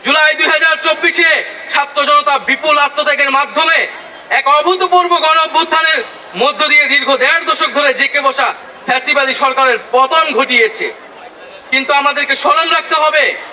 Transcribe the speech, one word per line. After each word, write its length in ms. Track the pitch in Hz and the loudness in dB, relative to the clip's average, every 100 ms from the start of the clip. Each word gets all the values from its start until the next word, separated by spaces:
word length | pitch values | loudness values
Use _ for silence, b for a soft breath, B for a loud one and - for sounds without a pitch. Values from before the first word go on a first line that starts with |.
জুলাই 280 | 247 302 302 | 0 2 2
দুই 140 | 294 311 | 2 0
হাজার 220 | 311 320 311 320 | 2 2 0 -2
চব্বিশে 440 | 311 339 339 330 302 - - - | 0 0 2 2 2 -2 -12 -6
ছাত্র 260 | - 285 294 285 | -4 -2 -2 2
জনতা 260 | 294 285 277 - | 2 4 -2 -2
বিপুল 280 | 254 311 294 285 | -2 0 2 0
আত্মত্যাগের 440 | 294 294 277 277 | 0 -2 0 0
মাধ্যমে 480 | 269 285 294 320 320 - - - - - 254 | 0 -2 0 0 0 -2 -8 -18 -20 -6 -2
এক 60 | 269 | 2
অভূতপূর্ব 640 | 294 311 370 359 359 349 349 | 2 2 0 2 2 2 2
গণ 140 | 311 320 | 2 2
অভ্যুত্থানের 640 | 320 311 330 320 311 302 220 - - 180 | 2 0 0 0 2 0 -4 -14 -14 -2
মধ্য 240 | 262 294 302 | -2 0 2
দিয়ে 160 | 285 277 | 2 2
দীর্ঘ 180 | 277 262 269 | 2 2 2
দেড় 280 | 262 330 | 2 0
দশক 260 | 339 - 302 269 | 0 -2 0 0
ধরে 120 | 285 | 0
জেঁকে 260 | 254 269 294 | 0 -2 0
বসা 280 | 277 262 240 - - - | -2 0 -4 -4 -16 -14
ফ্যাসিবাদী 500 | - 254 254 285 269 | -4 -4 0 0 0
সরকারের 440 | 254 277 262 269 226 - | 0 0 2 2 0 0
পতন 320 | 247 262 320 311 | 2 2 2 0
ঘটিয়েছে। 540 | 233 254 247 220 - - - - - - - - - - | -2 0 2 0 -2 -10 -10 -20 -20 -20 -20 -20 -20 -6
কিন্তু 200 | 262 269 285 | -4 0 0
আমাদেরকে 340 | 277 285 285 277 | 2 -2 -2 -2
স্মরণ 260 | - 311 330 330 | 2 2 2 -2
রাখতে 200 | - 311 | 0 0
হবে 200 | 302 302 269 - - | 2 2 0 -4 -12